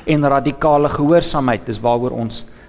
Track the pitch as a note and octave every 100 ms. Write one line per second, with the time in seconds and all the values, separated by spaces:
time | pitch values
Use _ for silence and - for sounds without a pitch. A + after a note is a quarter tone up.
0 | - D3+ C#3+ C#3 C#3+ C#3+ D#3 D3 D3 -
1 | D3 E3+ E3 D3+ B2+ A2 - G#2 A#2+ A#2+
2 | B2+ A#2+ A2+ - - -